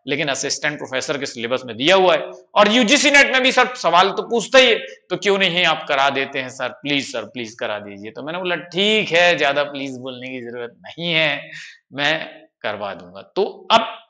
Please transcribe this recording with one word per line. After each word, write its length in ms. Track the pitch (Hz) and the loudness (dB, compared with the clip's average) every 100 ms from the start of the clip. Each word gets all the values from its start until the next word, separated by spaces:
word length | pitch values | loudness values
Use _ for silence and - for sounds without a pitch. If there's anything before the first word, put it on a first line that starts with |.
| - | -6
लेकिन 220 | 139 156 | -4 -2
assistant 480 | 131 139 143 151 147 | -4 -4 -4 -6 -6
professor 400 | 123 131 127 143 | -6 -6 -4 -4
के 80 | 139 | -6
syllabus 360 | 120 113 127 127 | -6 -4 -4 -6
में 100 | 110 | -2
दिया 200 | 143 190 | 4 6
हुआ 180 | 185 | 6
है, 160 | 156 - - - | 2 0 -14 -2
और 180 | - 208 | 2 4
यूजीसी 380 | 233 214 277 294 | 4 4 4 4
Net 220 | 285 233 | 4 4
में 100 | 262 | 2
भी 100 | 254 | 2
सर 220 | 254 247 - | 2 2 0
सवाल 340 | 175 170 196 | 2 4 4
तो 120 | 202 196 | 0 -2
पूछता 280 | 233 - 262 | -2 4 6
ही 100 | 247 | 6
है, 60 | 196 - - - | 4 -4 -16 -8
तो 60 | 180 | -4
क्यों 220 | 202 196 | 0 2
नहीं 260 | 190 170 170 | 2 2 2
आप 180 | 151 - | 0 0
करा 200 | 143 139 | 2 2
देते 280 | 131 131 139 | 2 -4 -6
हैं 100 | 127 | -8
सर, 200 | 123 123 | -6 -8
Please 440 | 107 139 143 123 | -6 -2 -2 -2
sir, 120 | 120 104 | -6 -8
please 280 | 123 113 - | -8 -10 -8
करा 180 | 113 104 | -6 -6
दीजिए। 320 | 101 101 107 | -10 -14 -14
तो 120 | 123 | -12
मैंने 160 | 139 175 | -10 -6
बोला, 180 | 185 170 - | -4 -6 -4
"ठीक 440 | 175 202 214 170 | -2 0 0 2
है, 240 | 165 175 160 | 4 4 4
ज्यादा 240 | 143 143 | 2 0
please 320 | 143 143 139 127 | -2 -6 -10 -10
बोलने 300 | 127 123 127 | -12 -14 -12
की 120 | 131 | -12
जरूरत 340 | 120 123 120 - | -10 -10 -12 -14
नहीं 340 | - - 170 | -18 -8 -2
है, 380 | 160 156 143 - - - - _ | 0 0 -2 -8 -16 -18 -20 _
मैं 220 | 127 143 156 - - - _ | -4 -2 -2 -4 -16 -20 _
करवा 320 | 113 104 101 | -8 -6 -8
दूंगा।" 280 | 87 90 95 - - | -10 -14 -18 -8 -2
तो 80 | 202 - - | -2 -4 2
अब 240 | 226 226 - - | 2 2 -8 -18